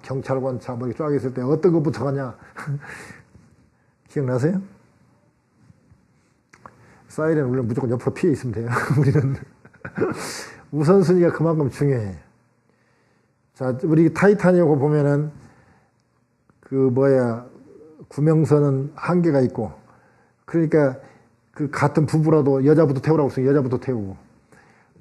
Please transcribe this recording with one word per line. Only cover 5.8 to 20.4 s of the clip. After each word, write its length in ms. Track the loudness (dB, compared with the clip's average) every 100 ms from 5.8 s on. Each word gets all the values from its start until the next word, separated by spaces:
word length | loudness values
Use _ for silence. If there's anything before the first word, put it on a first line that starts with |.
| _ _ _ _ _ _ _ _ -20 _ -20 _ -14
사이렌 360 | -4 0 0
울리면 220 | 0 -2 -2
무조건 240 | -4 -2
옆으로 220 | -2 -4
피해 200 | 0 0
있으면 220 | 0 -4
돼요. 140 | -6 -4 -4
<laughs> 100 | 0 0
우리는 380 | 2 2 0 -4 -10 _ -20 _ -12 -4
<laughs> 680 | -4 -4 -10 -14 -16 -20 -8
우선순위가 600 | 0 4 4 4 4 2
그만큼 380 | 2 0 0 -2
중요해. 480 | -2 -2 -2 -4 -10 -18 _ _ _ _ _ _ _ _ _ _ _ _
자, 220 | -8 -6 -2
우리 300 | 0 2 2
타이타닉을 680 | 4 2 4 4 4 4 2
보면은 540 | 2 2 2 0 -2 -10 -20 _ _ _ _ _ _ _ _ _ _ _
그 140 | -6
뭐야, 720 | 0 0 2 2 2 0 -4 -10 -20 -20 -20 -20 -20 -12
구명선은 840 | -2 2 2 4 4 2 0 -4
한계가 460 | -6 -2 0 2 2
있고, 320 | 2 -2 -8 -10 -20 _ _ _ _ _